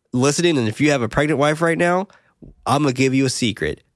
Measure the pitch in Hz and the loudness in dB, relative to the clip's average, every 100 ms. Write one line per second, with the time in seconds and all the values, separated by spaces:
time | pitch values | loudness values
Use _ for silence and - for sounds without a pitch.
0 | _ 123 139 143 170 147 110 - 147 139 | _ 0 0 2 0 2 0 0 0 0
1 | 110 - 151 139 147 156 170 165 175 180 | 0 0 0 2 0 0 0 0 0 0
2 | 196 _ _ _ - - - 139 147 123 | -4 _ _ _ -20 -10 -2 0 0 0
3 | 131 131 131 - 113 - 76 - _ | 0 2 0 0 -4 -4 -6 -8 _